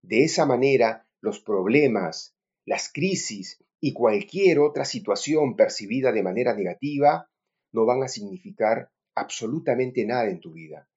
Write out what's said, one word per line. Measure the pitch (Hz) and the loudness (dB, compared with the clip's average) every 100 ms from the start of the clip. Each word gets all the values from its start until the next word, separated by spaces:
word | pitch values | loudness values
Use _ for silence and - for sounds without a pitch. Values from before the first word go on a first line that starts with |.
De | 90 110 | 2 2
esa | 160 - 147 | 4 4 2
manera, | 123 139 131 113 - _ _ | 4 4 4 4 0 _ _
los | 107 - | -6 -6
problemas, | - 98 92 135 143 104 85 - - _ _ _ - | -4 0 4 4 4 2 -2 -8 -16 _ _ _ -6
las | - - | -6 -6
crisis | - 185 185 - 104 95 - _ _ | -4 -2 -2 -4 -10 -14 -18 _ _
y | 147 | -6
cualquier | - 117 104 98 175 190 151 | 0 2 2 -2 2 4 4
otra | 147 147 | 2 0
situación | 139 120 - - - 156 139 101 | -6 -6 -4 -4 0 0 0 2
percibida | 104 - 104 127 131 | 2 2 -6 0 0
de | 110 | 0
manera | 92 98 120 | -2 -2 -2
negativa | 104 92 87 143 143 143 - - _ _ _ _ | -2 -6 -6 -6 2 2 2 -8 _ _ _ _
no | - - | 0 2
van | 123 | 2
a | 127 | -2
significar | - 101 92 101 98 110 117 - _ _ - | -8 -12 -14 -16 -2 0 0 -4 _ _ -8
absolutamente | - - 113 156 143 123 127 123 107 | -8 -8 -6 -4 -2 -2 -2 -2 -2
nada | 123 110 | -2 -2
en | 87 | -4
tu | 87 | -12
vida | 82 80 76 _ | -20 -18 -20 _